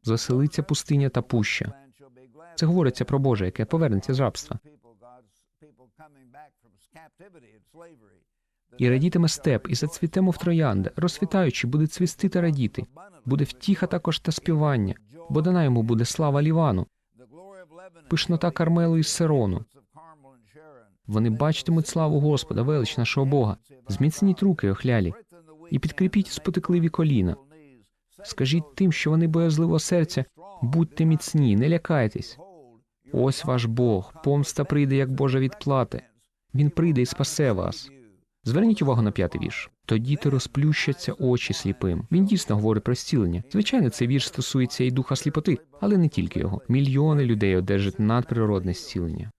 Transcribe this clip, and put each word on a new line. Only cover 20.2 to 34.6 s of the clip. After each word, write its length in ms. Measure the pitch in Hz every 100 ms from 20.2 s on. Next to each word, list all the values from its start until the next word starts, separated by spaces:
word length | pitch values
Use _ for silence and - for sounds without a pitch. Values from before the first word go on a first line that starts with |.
| 135 127 113 151 156 131 110 _ -
Вони 220 | 104 117
бачитимуть 580 | 110 147 156 - 165 160
славу 320 | 165 156 151
Господа, 420 | 147 143 - 98
велич 360 | 127 151 110 -
нашого 280 | 117 -
Бога. 320 | 139 139 107 - _ - -
Зміцніть 560 | 98 147 - 196 180
руки, 280 | 196 170 101
охлялі, 420 | 98 127 117 87 - - - - - 165
і 80 | 143
підкріпіть 480 | 160 - 185 208 190
спотикливі 640 | - - 175 - 175 165
коліна. 460 | - 160 127 90 - - 156 143 123 _ _ _ _
Скажіть 520 | - - 131 165 156
тим, 160 | - 190
що 180 | 156 151
вони 180 | 160 165
боязливого 520 | 165 165 151 165 160
серця: 460 | - 175 156 - 131 _ 190 -
'Будьте 440 | 120 160 165 -
міцні, 500 | 160 151 - 156 131
не 140 | 101 139
лякайтесь. 680 | 165 - 156 113 - - - 190 170 127 113 _ _ 135
Ось 320 | 139 135 -
ваш 200 | - 123
Бог, 480 | 117 117 123 101 92 -
помста 400 | 139 143 139 -